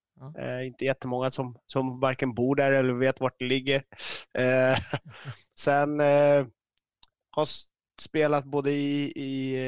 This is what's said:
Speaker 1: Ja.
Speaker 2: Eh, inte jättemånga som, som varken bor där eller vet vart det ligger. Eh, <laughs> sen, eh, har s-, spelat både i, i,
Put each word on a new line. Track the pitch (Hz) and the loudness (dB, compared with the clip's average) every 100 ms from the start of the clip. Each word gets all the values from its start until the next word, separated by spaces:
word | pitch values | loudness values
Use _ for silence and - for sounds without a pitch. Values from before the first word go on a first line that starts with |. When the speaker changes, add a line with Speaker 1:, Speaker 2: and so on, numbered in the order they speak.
| _ _ | _ _
Speaker 1:
Ja. | 131 156 | -18 -12
Speaker 2:
Eh, | 131 127 131 | -8 -8 -10
inte | 123 | -4
jättemånga | 131 131 127 123 131 | -2 -2 -4 -4 -2
som, | - 127 117 - | -4 -8 -10 -6
som | 135 131 127 | -4 -4 -2
varken | 135 131 135 | -2 0 -2
bor | 113 127 | 0 0
där | 139 139 | 2 2
eller | 135 127 | 2 2
vet | 123 131 - | 2 0 0
vart | 127 - | -4 -4
det | |
ligger. | 127 131 131 139 - - - - - - | -2 -2 0 -2 -2 -12 -12 -12 -8 -2
Eh, | 127 131 131 131 - - - | 2 4 4 2 -2 -8 -10
<laughs> | - 143 - - - | -16 -16 -16 -18 -4
sen, | - 143 143 147 | 0 2 2 2
eh, | 143 143 147 143 127 - _ _ _ _ - _ _ | 4 6 6 4 2 -6 _ _ _ _ -20 _ _
har | - | -2
s-, | 151 - - _ _ - | -2 -4 -12 _ _ -18
spelat | - 156 151 147 | -6 0 2 2
både | 135 143 139 | 0 -2 0
i, | 143 143 143 143 - | 0 0 -2 -4 -6
i, | 139 135 131 131 | -6 -6 -4 -4